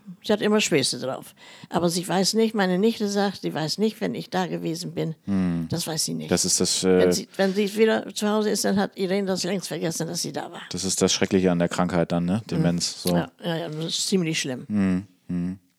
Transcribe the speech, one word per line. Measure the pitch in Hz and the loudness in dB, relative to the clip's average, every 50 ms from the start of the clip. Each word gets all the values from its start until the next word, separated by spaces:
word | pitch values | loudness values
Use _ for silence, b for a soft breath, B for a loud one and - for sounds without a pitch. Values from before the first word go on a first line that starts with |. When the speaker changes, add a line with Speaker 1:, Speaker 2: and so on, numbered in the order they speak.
| _ 196 175 - - | _ -20 -20 -10 0
Speaker 1:
Sie | - 214 | 0 0
hat | 214 - | 2 2
immer | 208 208 214 | 2 2 2
Späße | 208 - - 143 127 - - 123 | 2 4 2 2 2 2 -2 -4
drauf. | 139 127 131 - - - - B B B B B B B | -4 -6 -6 -8 -10 -14 -20 B B B B B B B
Aber | - 170 170 175 | -2 0 2 2
sie | 165 180 170 - | 0 0 -2 0
weiß | 170 190 190 - 208 | 0 2 2 2 2
nicht, | 220 226 220 220 | 2 2 2 2
meine | 208 190 185 180 | 2 2 2 2
Nichte | 180 208 233 226 - 214 202 | 4 4 2 2 2 -2 -2
sagt, | 202 208 196 202 185 - - | 0 0 0 0 -2 -4 -6
sie | 175 - | -6 -4
weiß | 147 156 151 - - | -4 -4 -4 -2 0
nicht, | 214 220 214 - | -2 -2 -2 -2
wenn | 202 - 113 | -4 -4 -4
ich | 123 165 - | -6 -8 -4
da | - 185 180 160 | -4 -2 -2 -2
gewesen | 170 165 170 170 160 170 175 156 165 | -4 -4 -4 -4 -4 -6 -8 -8 -4
bin. | - 156 165 156 - _ | -4 -4 -4 -4 -8 _
Speaker 2:
Hm. | 101 98 95 92 90 85 85 82 80 | -2 0 0 0 0 0 -2 -2 -2
Speaker 1:
Das | 87 170 - | -4 -4 -4
weiß | - 160 156 - | -4 -4 -4 -4
sie | 82 82 | -4 -4
nicht. | 78 78 80 90 | -6 -2 -2 0
Speaker 2:
Das | - - | 0 2
ist | 90 - - | 0 2 2
das, | 95 - - - 92 | 2 0 0 2 4
Speaker 1:
Wenn | 92 92 90 90 90 | 4 6 6 6 6
Speaker 2:
äh, | 90 | 4
Speaker 1:
sie, | - - - - | 2 -2 -4 -2
wenn | - 196 196 185 | 0 0 2 2
sie | 208 214 196 208 | 0 0 0 2
wieder | 214 220 220 220 220 - - 190 | 4 4 4 4 2 -2 -4 -6
zu | - 214 208 | -4 -2 0
Hause | 208 214 208 208 | 2 2 2 0
ist, | 196 196 - | 0 0 0
dann | 202 196 202 | 2 2 2
hat | 190 - - - | 0 0 -2 -4
Irene | 196 175 190 202 196 190 | -2 0 0 0 0 0
das | 190 170 185 | -2 -2 -2
längst | 180 202 180 - - | -2 -2 -4 -4 -6
vergessen, | 143 165 185 165 165 - 165 165 | -6 -4 -2 -2 -2 -2 -4 -4
dass | - 165 - | -4 -4 -6
sie | 147 147 | -4 -6
da | 143 - - | -8 -8 -8
war. | - - - - - | -12 -14 -12 -10 -8
Speaker 2:
das | 87 92 | -4 -2
ist | 95 - - 95 | -2 2 2 4
das | 90 - | 2 4
Schreckliche | - 98 - 104 95 92 92 87 | 2 2 2 4 4 4 4 4
an | 85 | 4
der | 87 85 | 2 2
Krankheit | - - 90 87 92 85 82 - | 2 0 0 2 2 2 2 2
dann, | 87 87 87 | 2 0 2
ne? | 87 95 113 110 | 2 0 -2 -2
Speaker 1:
Mhm. | - | -2
Speaker 2:
Demenz, | 85 87 - 87 85 175 - - - - | -2 0 2 2 2 0 -2 -4 -6 -4
so. | - 180 175 | -2 0 2
Speaker 1:
Ja, | 175 160 - - _ - | 2 0 -2 -8 _ -6
ja, | 175 165 165 | -4 -4 -4
ja, | 170 156 | -4 -6
das | 156 156 160 | -6 -6 -6
ist | 180 190 - - - | -6 -4 -4 -2 0
ziemlich | 202 185 170 160 160 - | 0 0 0 0 -2 -2
schlimm. | - 143 127 120 - | -2 -4 -6 -6 -6
Speaker 2:
Hm, | - 107 101 98 95 92 92 98 - _ _ _ - | -2 0 2 2 2 2 0 -2 -6 _ _ _ -6
hm. | 90 87 87 92 95 98 _ _ _ | -4 -4 -4 -4 -6 -8 _ _ _